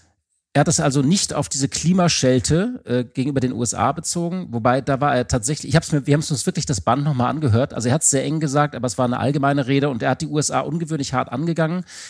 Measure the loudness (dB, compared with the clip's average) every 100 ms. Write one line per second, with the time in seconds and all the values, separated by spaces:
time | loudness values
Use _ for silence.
0 | _ _ _ _ _ 2 2 2 0 2
1 | 2 2 0 -4 -4 -2 -2 0 2 4
2 | 4 4 4 4 4 2 0 -4 -4 -4
3 | -2 -4 -2 0 0 0 -4 0 0 0
4 | -4 -4 -4 -4 -6 -2 0 0 0 0
5 | 2 0 0 -2 -2 -6 0 0 2 0
6 | 2 0 0 -4 -2 -2 -2 -2 0 0
7 | 2 0 0 2 2 4 2 -2 0 2
8 | 2 0 0 -2 0 0 0 -2 -4 -2
9 | -2 0 0 0 2 2 2 2 0 0
10 | -2 -2 -2 -2 0 -2 -2 -4 -4 -4
11 | -2 -2 -2 -4 -2 0 0 -2 -8 -14